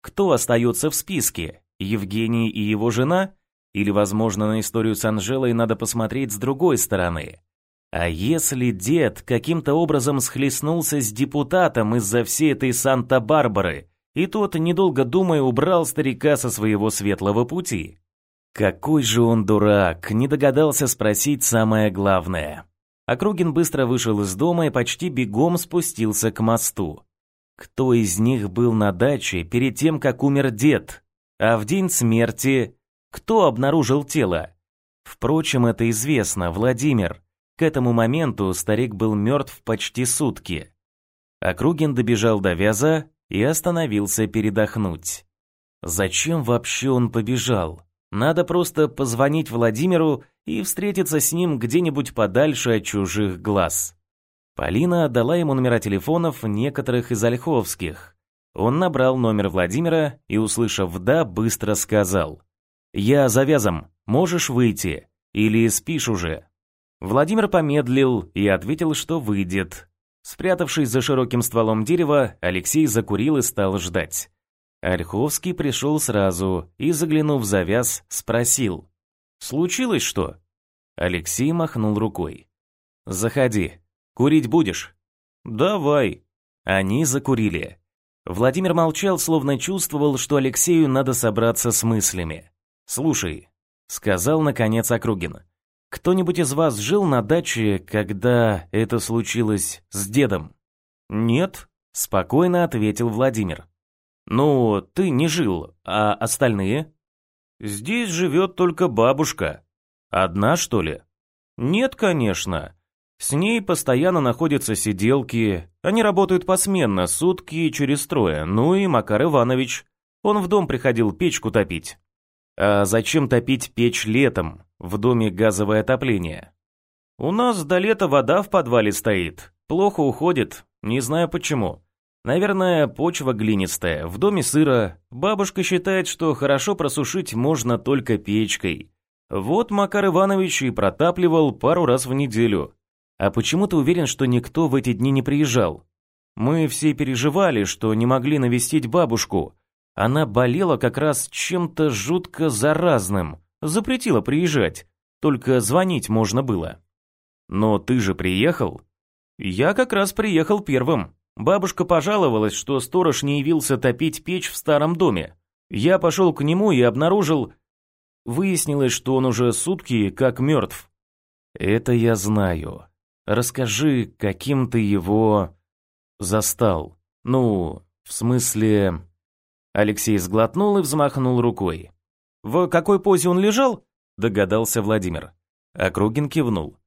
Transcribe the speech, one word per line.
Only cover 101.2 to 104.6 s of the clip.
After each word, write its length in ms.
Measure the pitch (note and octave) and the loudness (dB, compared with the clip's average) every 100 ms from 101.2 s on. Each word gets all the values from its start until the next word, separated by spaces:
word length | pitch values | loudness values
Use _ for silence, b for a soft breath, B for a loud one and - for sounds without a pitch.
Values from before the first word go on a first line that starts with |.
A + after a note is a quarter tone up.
| A#2 B2 F#3+ - - _ _ | 2 2 0 -6 -20 _ _
спокойно 720 | - - G2 F2 C3+ F3+ F3 | -10 -2 -2 2 2 2 2
ответил 460 | E3+ A#2 G#2+ G#2 A#2 | 0 0 -2 0 -2
Владимир. 580 | G#2+ C3+ A2 F#2+ D#2 - _ _ _ _ _ - | 0 0 0 -4 -6 -14 _ _ _ _ _ -4
«Ну, 560 | A#2 D3+ C3+ | 0 2 2